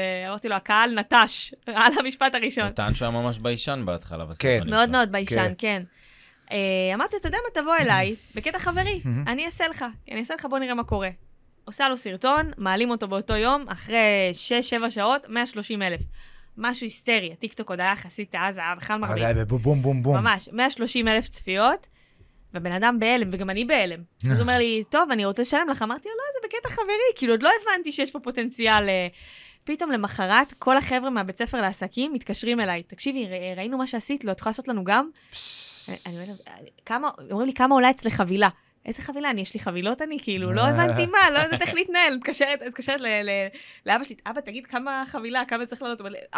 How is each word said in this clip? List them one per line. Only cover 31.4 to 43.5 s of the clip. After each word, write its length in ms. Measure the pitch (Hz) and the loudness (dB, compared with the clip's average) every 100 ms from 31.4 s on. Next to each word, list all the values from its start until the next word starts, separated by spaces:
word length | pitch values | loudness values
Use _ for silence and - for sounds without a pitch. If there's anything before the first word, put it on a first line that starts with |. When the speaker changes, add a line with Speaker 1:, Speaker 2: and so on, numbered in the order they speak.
| 233 262 | -4 0
Speaker 1:
לעסקים 520 | 196 190 185 - 277 | -2 -2 -6 -4 -4
מתקשרים 480 | 269 - - 233 240 | -4 -6 -4 -2 0
אליי, 220 | 202 175 | 0 -2
"תקשיבי, 440 | 170 - 277 269 214 | -8 -8 -6 -4 -6
ר-, 20 | 185 185 185 | -6 -6 -6
ראינו 220 | 208 262 | -6 -4
מה 80 | 262 | -4
שעשית 380 | 240 - 285 | -4 -4 -4
לו, 80 | 208 | -4
את 60 | 185 | -4
יכולה 100 | 226 | -4
לעשות 180 | 220 262 | -6 -4
לנו 160 | 226 | -4
גם?" 240 | 180 214 302 - _ | 2 2 2 -6 _
Speaker 3:
פש- 580 | - - - - - - | -14 -12 -12 -12 -14 -14
Speaker 1:
אני, 80 | 190 180 | -12 -12
אני 80 | |
אומרת, 260 | 175 185 196 - 87 156 _ - | -12 -14 -16 -20 -20 -20 _ -6
"כמה", 220 | 233 285 - - | -4 -2 -6 -6
אומרים 160 | 196 262 | -2 -2
לי, 60 | |
"כמה 200 | 262 254 | 2 6
עולה 160 | 269 247 | 8 6
אצלך 240 | 262 226 | 4 0
חבילה?" 340 | - 185 190 202 - _ _ - | 0 2 4 2 2 _ _ -12
"איזה 160 | 226 | -10
חבילה? 280 | - 277 294 | -10 -4 -2
אני, 100 | 220 | -2
יש 140 | 185 | -4
לי 60 | 220 | -6
חבילות 420 | - 175 190 254 | -6 -2 -2 -2
אני, 160 | 311 302 | -4 -6
כאילו, 300 | - 190 185 | -4 -2 0
לא 100 | - 254 | 2 4
Speaker 3:
<laughs> 20 | |
Speaker 1:
הבנתי 380 | 294 349 - 339 | 4 2 2 2
מה, 240 | 392 370 | 6 6
לא 40 | 294 | 6
יודעת 240 | 311 320 | 2 0
איך 120 | - | 0
להתנהל." 420 | 339 370 349 339 262 | -2 0 2 2 2
מתקשרת, 460 | - 247 277 285 240 | -4 0 0 0 -6
מתקשרת 340 | 240 254 277 | -8 -4 -2
ל-, 60 | 247 214 202 | 0 0 0
ל-, 180 | 196 196 | -2 -2